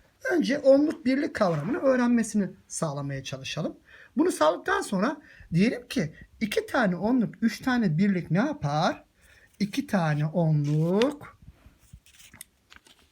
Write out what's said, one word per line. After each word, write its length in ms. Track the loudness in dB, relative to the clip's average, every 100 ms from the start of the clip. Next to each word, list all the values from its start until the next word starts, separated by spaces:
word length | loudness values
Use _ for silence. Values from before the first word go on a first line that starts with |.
| _ _ -2
önce 280 | 0 0 2
onluk 460 | 6 6 4 -2 -2
birlik 300 | 0 -2 0
kavramını 420 | 0 0 -2 0
öğrenmesini 720 | 2 2 4 2 2 -2 -2 -6 -16
sağlamaya 560 | -6 -6 -4 -6 -8
çalışalım. 540 | -10 -10 -8 -6 -6 -8 _ -20 -6 0
Bunu 140 | 0
sağladıktan 500 | 2 2 2 -2 -4
sonra 400 | -2 -2 -2 -4 -10 -20 -4
diyelim 340 | 2 2 0 -6
ki 260 | -4 -4 -6 -20 -8
iki 240 | -4 -4 -2
tane 300 | 0 0 0
onluk, 480 | 0 0 0 -2
üç 160 | -4 -2
tane 380 | -2 0 0 2
birlik 340 | 2 0 0
ne 60 | 0
yapar? 680 | 0 -2 -4 0 0 -2 -10 _ _ -20 _ -6
İki 280 | -4 -4 -2
tane 380 | 0 0 0 0
onluk, 1120 | 0 2 2 2 2 2 2 2 -2 -12 -20 -20 -20 -20 _ _ -20 _ -20 -20 -20 -20 _ _ -20 _ -20 _